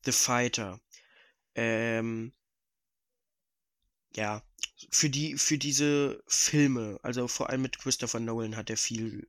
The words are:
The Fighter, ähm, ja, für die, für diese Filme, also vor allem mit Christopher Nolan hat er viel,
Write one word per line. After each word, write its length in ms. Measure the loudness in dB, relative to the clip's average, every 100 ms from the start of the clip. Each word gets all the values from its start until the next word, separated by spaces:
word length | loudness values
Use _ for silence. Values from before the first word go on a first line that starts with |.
| -2
The 60 |
Fighter, 680 | 2 2 2 2 -2 -6 -10 _ -20 -20 _ -20 _ _ -2
ähm, 760 | 0 2 0 0 -2 -4 -8 -12 _ _ _ _ _ _ _ _ _ _ _ _ _ _ _ _ _ -6
ja, 260 | -4 -4 -10 -10 -10 -10 -2
für 180 | 2 2
die, 280 | 0 -2 0
für 200 | 0 0
diese 680 | 0 2 4 4 2 -2 -2
Filme, 720 | 2 4 6 6 4 -2 -6
also 240 | -4 -2 -2
vor 220 | -2 -2
allem 120 | -2
mit 160 | -2 -4
Christopher 400 | -2 0 0 -2
Nolan 360 | -4 -4 -4 -6
hat 140 | -6
er 80 | -4
viel, 500 | -2 -2 -4 -6